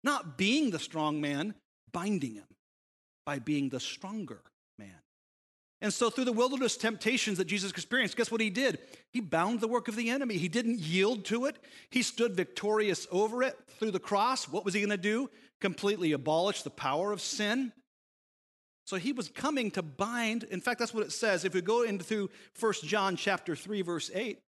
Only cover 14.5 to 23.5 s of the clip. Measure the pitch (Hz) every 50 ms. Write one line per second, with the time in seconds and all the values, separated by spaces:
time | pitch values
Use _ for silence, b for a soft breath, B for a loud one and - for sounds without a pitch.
14.5 | 147 196 - 202 175 208 202 208 208 190 175 208 214 233 277 247 B B B B
15.5 | B _ - 196 160 - - 202 214 208 180 160 151 135 127 151 156 165 180 202
16.5 | 196 - - 143 - - - 135 139 156 185 208 208 185 - - - - 214 208
17.5 | 220 262 269 240 - _ _ _ _ _ _ _ _ _ _ _ _ _ _ _
18.5 | _ _ _ _ _ _ _ - 196 185 165 240 285 247 208 - - - - 285
19.5 | 302 269 240 208 - 190 175 156 135 - 202 220 240 240 233 220 220 233 220 -
20.5 | 196 180 - 247 240 - 240 220 - 220 202 - - - - 220 190 175 170 190
21.5 | 160 185 170 185 220 240 240 220 202 190 175 - 220 214 196 190 B B B B
22.5 | B - 226 220 196 - - 151 196 208 190 190 180 - - 202 190 175 - -